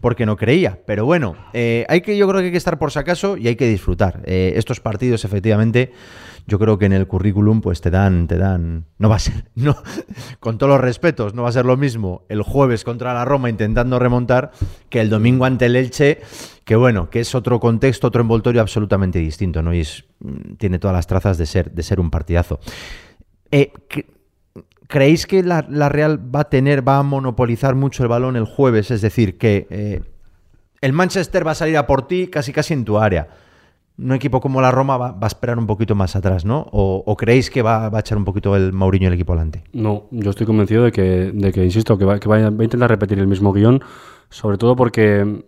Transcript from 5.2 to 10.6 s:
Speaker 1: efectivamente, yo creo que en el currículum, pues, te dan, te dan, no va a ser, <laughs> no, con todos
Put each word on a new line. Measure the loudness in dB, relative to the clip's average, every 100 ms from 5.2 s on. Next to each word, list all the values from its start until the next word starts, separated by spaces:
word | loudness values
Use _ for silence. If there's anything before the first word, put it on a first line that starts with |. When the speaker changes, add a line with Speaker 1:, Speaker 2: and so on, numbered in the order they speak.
| -2
Speaker 1:
efectivamente, | -2 0 2 2 2 -2 -6 -20 -20 -20 -20 -4
yo | 0
creo | 2 4
que | 4
en |
el | 2 2
currículum, | 0 0 2 2 2
pues, | 0 -2
te | 0
dan, | 2 2 2 0
te | 0
dan, | 0 0 -4 -6 -10 _
no | 0
va | 2
a |
ser, | -2 -6 -10
<laughs> |
no, | -4 -2 -2 -4 -14 -14 -18 -18 -10
con | -8
todos | -2